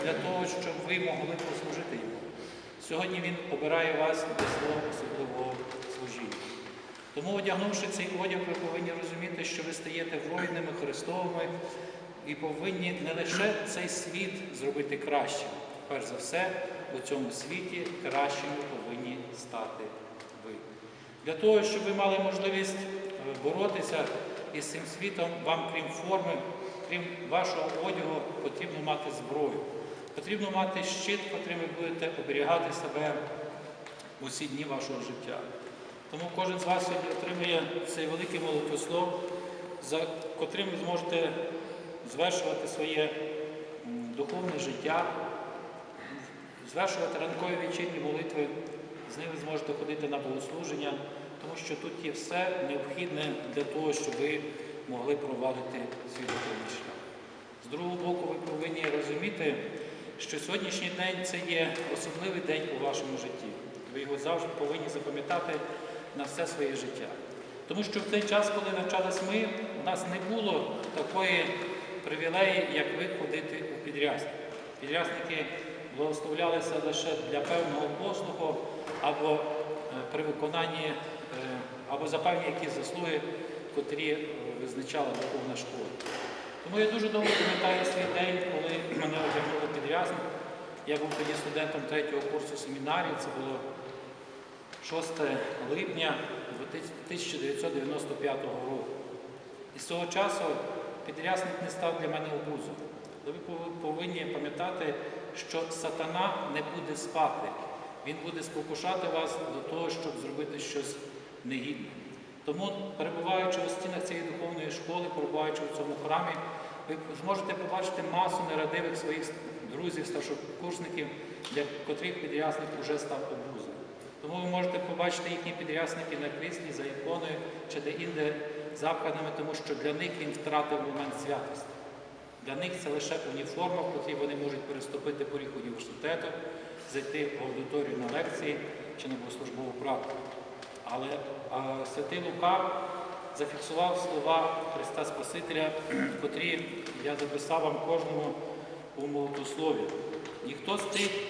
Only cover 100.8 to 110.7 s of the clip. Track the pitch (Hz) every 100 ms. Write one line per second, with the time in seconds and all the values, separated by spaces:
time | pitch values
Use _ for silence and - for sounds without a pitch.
100.8 | - - - 147 170 185 180 - 170 -
101.8 | 170 165 156 - 151 147 147 147 151 143
102.8 | 151 - - - 139 170 175 165 170 170
103.8 | 165 156 180 170 156 - 147 - 180 -
104.8 | 156 - - - - - - 165 165 -
105.8 | 160 160 160 175 190 - - 147 147 175
106.8 | 151 147 - 160 147 - - - - -
107.8 | - - 139 160 165 156 - 156 151 151
108.8 | 180 185 165 160 160 160 160 165 - 160
109.8 | 165 - 156 143 135 139 147 143 -